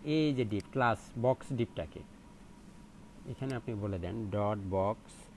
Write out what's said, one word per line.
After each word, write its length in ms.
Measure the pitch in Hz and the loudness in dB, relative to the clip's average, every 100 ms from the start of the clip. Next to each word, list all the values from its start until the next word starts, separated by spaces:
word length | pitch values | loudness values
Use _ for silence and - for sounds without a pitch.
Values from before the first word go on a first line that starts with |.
এই 300 | 147 156 151 | 2 4 4
যে 100 | 131 | 4
ডিপ, 180 | 110 104 - | 2 0 0
ক্লাস 280 | 135 123 110 - 123 | 2 4 4 -2 2
বক্স 240 | 120 127 - | 4 2 -2
ডিপটাকে। 480 | 127 117 - 78 - - - - - - - - - - - - - - | 0 0 -2 -8 -10 -14 -18 -20 -20 -18 -18 -18 -18 -18 -18 -18 -14 -10
এখানে 280 | 120 131 | -4 -4
আপনি 200 | 127 - | -2 -4
বলে 240 | 107 101 95 | -2 -2 -2
দেন, 320 | 87 113 104 | -2 -4 0
"ডট 280 | 104 104 107 95 | 2 2 2 2
বক্স 420 | 95 98 110 - - - | 2 2 0 -8 -18 -20